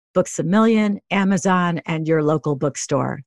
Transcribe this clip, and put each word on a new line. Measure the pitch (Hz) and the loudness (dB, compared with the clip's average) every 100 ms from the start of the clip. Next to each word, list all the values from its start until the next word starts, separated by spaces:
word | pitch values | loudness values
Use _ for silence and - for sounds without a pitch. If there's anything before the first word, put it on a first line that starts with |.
| _ | _
Books | 185 180 - | -2 -2 -2
A | |
Million, | 160 208 226 220 208 202 - | 0 4 4 2 0 -4 -2
Amazon, | 196 196 196 196 185 175 165 - | 0 2 0 2 2 0 -2 -4
and | 160 156 | -4 0
your | 160 | 2
local | 151 156 151 139 | 2 0 -2 -2
bookstore. | 147 - - 139 131 135 | -4 -4 -4 -2 -2 -6